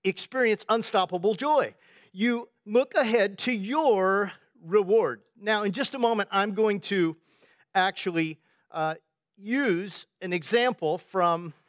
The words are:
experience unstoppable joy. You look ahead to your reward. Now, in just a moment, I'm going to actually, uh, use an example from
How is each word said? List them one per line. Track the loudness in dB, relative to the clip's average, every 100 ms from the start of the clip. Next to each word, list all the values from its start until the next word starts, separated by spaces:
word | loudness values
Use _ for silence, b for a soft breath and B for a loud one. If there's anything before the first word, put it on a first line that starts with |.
| -2
experience | -4 -8 0 0 0 0
unstoppable | -2 2 0 0 0 0 0
joy. | 2 2 0 _ b b b
You | -2 0 0 -6 _ 0
look | 0 2 0
ahead | 2 2 0 -2
to | -4
your | -4 -2 0 2 4 2 2 -2 B B _
reward. | 0 0 4 2 2 -4 _ _
Now, | -2 0
in | 0
just | -2 -6
a | 0
moment, | 0 0 0
I'm | 0 0
going | 2 0 0
to | -2 0 0 -2 b b b b b 0
actually, | 0 -2 -4 -2 -2 -6 _ _ _
uh, | -6 -4 -6 _ _ _ _
use | -4 -2 0 0 -4 -12 -18 _
an | -6
example | -6 0 2 2 0 -4 -4
from | _ 0 2 0 -6 -18